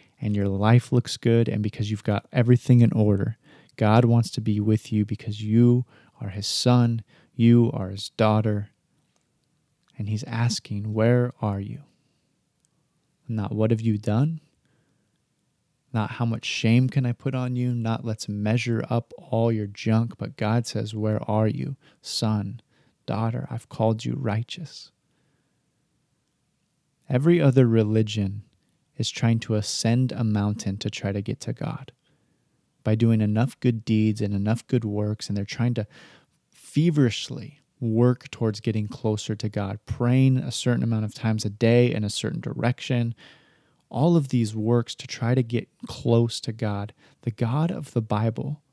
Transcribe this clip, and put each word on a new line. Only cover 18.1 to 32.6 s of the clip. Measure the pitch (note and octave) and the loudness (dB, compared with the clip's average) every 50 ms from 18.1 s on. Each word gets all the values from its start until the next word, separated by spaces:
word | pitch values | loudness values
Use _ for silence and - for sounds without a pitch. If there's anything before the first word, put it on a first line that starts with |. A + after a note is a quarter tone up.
| G#2+ - - - | -8 -8 -8 -8
measure | G#2 G#2 G#2 G#2+ A2+ A#2+ A2+ A#2+ A#2 A2 A2 - | -6 -4 0 0 0 0 0 0 -2 -2 -2 -2
up | A#2 A#2 - - - | -2 -2 -2 -4 -12
all | - - - - A2+ A2+ A#2 | -20 -10 -4 -2 0 2 2
your | A2+ G#2+ G#2 | 0 -2 -4
junk," | G2+ G2+ - - A2 A2 A2+ A#2 A#2 - - | -6 -8 -6 -2 0 2 2 2 0 -4 -10
but | - G#2 - | -10 -10 -8
God | - G#2+ G#2+ A2+ A#2+ A2 | -4 -2 0 0 0 -2
says, | - - G#2+ G#2+ G#2+ A2 | -2 -4 -6 -6 -6 -6
"Where | G#2+ G#2+ G#2+ G#2+ A2 - | -4 -2 -2 0 0 0
are | - G#2 A2 A2 A2 | 0 2 2 2 2
you, | - C3 C3 C3+ C#3 - _ _ _ _ - | 0 -2 -6 -8 -8 -10 _ _ _ _ -12
son, | - - - A2+ A2 G#2+ G#2 G2+ G2+ A#2 A#2+ _ _ _ _ _ _ _ _ _ | -8 -6 -2 -2 0 0 0 -2 -4 -8 -12 _ _ _ _ _ _ _ _ _
daughter? | - G#2+ G#2 A2+ A2+ A2 A2+ A#2+ - | -6 -4 -2 -2 -4 -4 -6 -8 -8
I've | A#2+ A2+ - - | -10 -10 -12 -10
called | - - A2 A2 A2 A2 - | -4 0 0 0 0 0 -4
you | B2 A#2+ | -6 -6
righteous." | C3+ C3 A2+ G2+ A2 A#2 - - - D#3+ - - - - - _ _ _ _ _ _ _ _ _ _ _ _ _ _ _ _ _ _ _ _ _ _ _ _ _ _ _ _ _ _ _ _ _ _ _ _ _ _ _ _ _ _ _ - | -4 -4 -4 -2 -4 -4 -6 -10 -14 -14 -16 -16 -20 -20 -20 _ _ _ _ _ _ _ _ _ _ _ _ _ _ _ _ _ _ _ _ _ _ _ _ _ _ _ _ _ _ _ _ _ _ _ _ _ _ _ _ _ _ _ -2
Every | B2+ B2+ C#3+ E3+ F3 E3+ | 0 2 4 4 4 6
other | D3 C#3 B2 C3+ B2+ | 6 6 8 8 8
religion | A#2 A2+ A2+ G#2+ G#2 A2 A2 A2 G#2 G#2+ G#2+ G2 G2 G2+ G#2 - _ _ _ _ _ _ _ _ _ _ - | 8 6 4 4 4 4 2 2 2 0 -2 -2 -2 -4 -8 -12 _ _ _ _ _ _ _ _ _ _ -6
is | A2+ - | -6 -6
trying | - - - A2+ A2+ A2+ | -4 -2 0 2 2 0
to | - - A2 | 0 -2 -2
ascend | G#2 G#2 - - - - A2+ A#2 B2+ C3 B2 - | -2 -2 -4 -6 -2 0 0 2 2 0 -2 -2
a | - A#2+ | -2 -2
mountain | A2 G#2+ G#2 G2+ G#2 G#2 - - G2+ G2 | 0 0 0 0 -2 -2 -4 -6 -6 -6
to | G#2 - G#2+ | -6 -6 -8
try | - - - G2 G2 | -8 -6 -6 -4 -4
to | G2+ G2+ | -4 -6
get | - A2 - | -6 -8 -8
to | - G#2+ A2+ | -8 -10 -8
God | - - - - - C3 - - _ _ _ _ _ _ _ _ _ _ _ _ _ | -6 -6 -8 -8 -8 -12 -18 -20 _ _ _ _ _ _ _ _ _ _ _ _ _